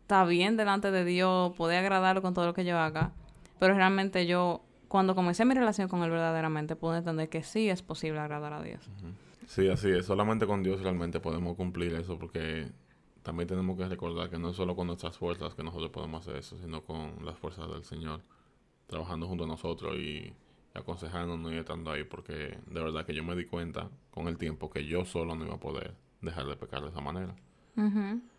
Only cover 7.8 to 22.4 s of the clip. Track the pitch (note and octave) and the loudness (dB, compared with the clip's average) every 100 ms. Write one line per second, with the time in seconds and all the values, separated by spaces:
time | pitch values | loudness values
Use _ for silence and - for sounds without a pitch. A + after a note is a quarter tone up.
7.8 | - D#3+ D#3+ D3+ D3+ D3 D3+ D3+ D#3+ - | -4 -6 -4 -4 -4 -6 -6 -8 -10 -12
8.8 | - G2 F2 F#2+ - - - - F#2+ F#2+ | -14 -14 -12 -14 -18 -20 -8 4 4 6
9.8 | G2 F2+ F2+ G2 G#2 A2+ G#2+ G2+ F#2+ F#2+ | 4 4 4 2 4 4 2 2 2 0
10.8 | F#2+ F2+ E2+ E2 E2 E2 F2 F2 F#2 F2 | 0 0 -2 -2 -2 -2 -2 -2 -4 -2
11.8 | E2+ E2 F2 E2 D2+ E2 D#2+ D#2+ D2 - | -2 -2 -4 -8 -6 -6 -4 -4 -6 -12
12.8 | _ _ _ _ - E2 F2 F#2 F#2 F#2 | _ _ _ _ -6 -2 0 0 0 0
13.8 | F#2 F#2 E2+ E2+ F2 E2+ E2+ F2+ F#2 F2+ | -2 -2 -4 -4 -4 -4 -4 -2 -2 0
14.8 | F2 F2 E2+ - F2 F2 D#2 - D#2+ E2+ | -2 -4 -6 -4 -4 -2 -4 -6 -8 -6
15.8 | E2 E2 D#2 D#2+ F2+ C#2 - E2 F2 D#2+ | -6 -6 -8 -8 -8 -10 -10 -14 -10 -10
16.8 | - D#2+ D2+ D2+ D#2+ E2 D#2 E2 E2 D2 | -8 -8 -8 -10 -12 -8 -10 -8 -10 -10
17.8 | - D#2+ D#2+ D#2 - _ _ _ _ _ | -10 -10 -8 -8 -12 _ _ _ _ _
18.8 | _ D#2+ E2+ E2 F2 F2+ D#2+ D#2+ E2 E2 | _ -8 -6 -6 -4 -4 -4 -6 -6 -6
19.8 | E2 D2 D2+ D2+ D#2+ - _ _ _ - | -6 -6 -6 -8 -10 -16 _ _ _ -14
20.8 | - F2 E2 F2 E2+ E2+ E2 E2 D#2+ E2 | -10 -8 -8 -6 -6 -6 -6 -6 -6 -8
21.8 | D#2+ D2+ D2 - D2+ D#2 | -6 -6 -6 -12 -10 -8